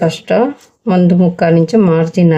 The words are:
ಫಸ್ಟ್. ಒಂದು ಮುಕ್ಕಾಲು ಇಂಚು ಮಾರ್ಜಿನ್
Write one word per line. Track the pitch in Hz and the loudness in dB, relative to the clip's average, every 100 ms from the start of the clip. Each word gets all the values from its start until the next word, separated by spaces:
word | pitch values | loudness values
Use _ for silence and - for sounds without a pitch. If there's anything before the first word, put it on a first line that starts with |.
ಫಸ್ಟ್. | 170 - - 185 262 285 _ _ 226 185 | -4 -4 -4 -2 -2 -6 _ _ -4 0
ಒಂದು | 175 175 | 2 2
ಮುಕ್ಕಾಲು | 175 175 170 165 | 0 -2 0 0
ಇಂಚು | 165 226 190 | 0 0 2
ಮಾರ್ಜಿನ್ | 165 165 180 175 | 0 -2 0 0